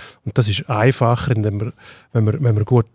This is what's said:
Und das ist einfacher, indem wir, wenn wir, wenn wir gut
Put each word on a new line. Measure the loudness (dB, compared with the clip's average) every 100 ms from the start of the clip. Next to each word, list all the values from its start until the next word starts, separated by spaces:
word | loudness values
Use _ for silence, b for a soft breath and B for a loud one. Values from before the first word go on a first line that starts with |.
| B B -6
Und | 0
das | 0
ist | 0 -2
einfacher, | 0 2 2 0 0 0 -2
indem | -2 -4
wir, | -8 -12 B B B
wenn | -2 0
wir, | 0
wenn | 0 0
wir | 2
gut | 2 0